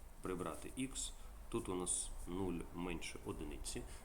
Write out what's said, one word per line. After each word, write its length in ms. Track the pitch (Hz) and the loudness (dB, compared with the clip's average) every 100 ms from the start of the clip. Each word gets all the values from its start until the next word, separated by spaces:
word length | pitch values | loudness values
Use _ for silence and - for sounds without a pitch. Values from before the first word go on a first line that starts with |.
| - - | -10 -4
прибрати 640 | 87 87 85 76 - 127 135 | 0 2 2 0 -4 0 0
х. 180 | - - - - - - | 0 -2 -4 -8 -8 0
Тут 200 | 113 101 | 0 4
у 60 | 90 | 2
нас 340 | 90 - - - - | 4 4 2 -2 0
нуль 320 | 90 95 85 - | 2 4 2 0
менше 460 | 85 90 80 - - - | 0 0 2 0 -2 -2
одиниці. 560 | - 76 69 - 123 - - | -2 -2 -2 -2 -2 -4 -8